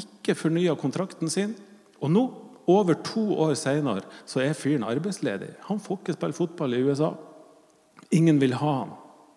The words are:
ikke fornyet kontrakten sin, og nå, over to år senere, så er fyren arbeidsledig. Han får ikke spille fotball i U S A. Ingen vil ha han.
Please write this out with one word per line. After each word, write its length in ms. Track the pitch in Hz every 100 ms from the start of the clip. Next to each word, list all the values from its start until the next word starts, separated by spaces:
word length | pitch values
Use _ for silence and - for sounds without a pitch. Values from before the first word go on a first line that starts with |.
ikke 320 | - - - -
fornyet 400 | 160 165 180 139
kontrakten 480 | 131 127 185 - 160
sin, 220 | 180 208 226 - - _ _
og 80 | 147
nå, 140 | 185 254 - - - -
over 240 | 190 185 151
to 160 | - 226 208 160
år 80 | 156 131
senere, 400 | 131 143 147 98 - -
så 160 | - 131
er 160 | 131 151
fyren 300 | 135 147 104
arbeidsledig. 640 | 117 190 190 135 104 - - -
Han 160 | 208
får 140 | - 202
ikke 160 | - 160
spille 220 | 170 -
fotball 400 | 175 - 143 120
i 20 |
U 80 | 135
S 80 | 143
A. 60 | 160 - - - - - _ _ _ - -
Ingen 320 | 160 165 147
vil 160 | 135 127
ha 100 | 147 135
han. 180 | 104 - - - -